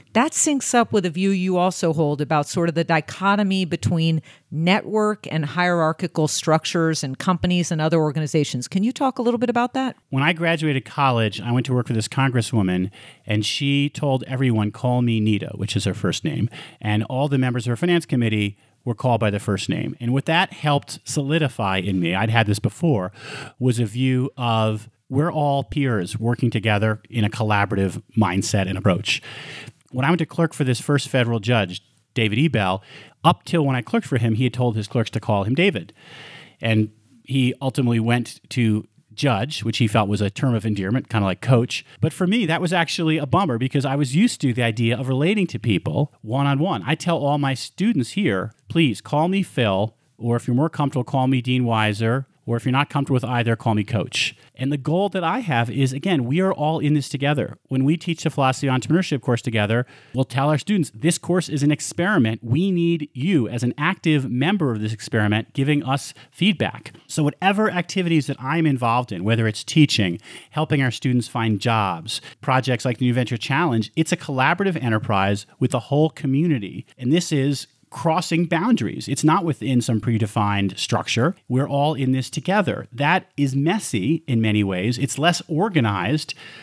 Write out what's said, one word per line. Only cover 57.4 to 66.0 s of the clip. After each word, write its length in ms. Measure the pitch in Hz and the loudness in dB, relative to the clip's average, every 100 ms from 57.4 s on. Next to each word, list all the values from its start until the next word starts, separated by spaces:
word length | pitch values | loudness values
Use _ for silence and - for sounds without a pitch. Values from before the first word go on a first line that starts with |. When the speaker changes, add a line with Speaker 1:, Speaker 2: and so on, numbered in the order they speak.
| 87 - | -2 -8
Speaker 2:
When 180 | _ 131 | _ 0
we 140 | 135 165 | 2 0
teach 260 | - 160 | -2 -4
the 80 | 160 | -2
philosophy 380 | 147 131 131 139 | 0 0 0 0
of 60 | |
entrepreneurship 460 | 131 - 170 180 135 | 0 2 0 2 -2
course 220 | - 117 | 0 -2
together, 420 | - 110 104 113 123 - - | 0 0 2 0 -2 -10 -8
we'll 100 | 123 | -4
tell 260 | 131 131 143 | -2 0 0
our 60 | 151 | 0
students, 360 | - 208 143 | 0 0 0
"This 240 | 110 156 - | -2 -2 -2
course 300 | - 180 - | 0 -2 0
is 160 | 143 | 0
an 80 | 143 | 2
experiment. 720 | 147 - - 180 202 110 110 | 0 -2 -2 0 2 2 0
We 260 | 117 139 196 | -2 0 2
need 380 | 175 170 165 147 | 2 0 0 -4
you 360 | 123 156 170 104 | -4 0 2 2
as 160 | 117 | 0
an 100 | 123 - | -2 -2
active 540 | 156 190 160 151 131 | -2 0 0 0 0
member 400 | 123 147 202 143 | -2 0 0 0
of 100 | 107 | -2
this 120 | 107 | -4
experiment 600 | 110 - 110 104 107 113 | -6 -4 0 2 0 -2
giving 280 | - 139 147 | -2 0 0
us 320 | 127 143 | 0 -4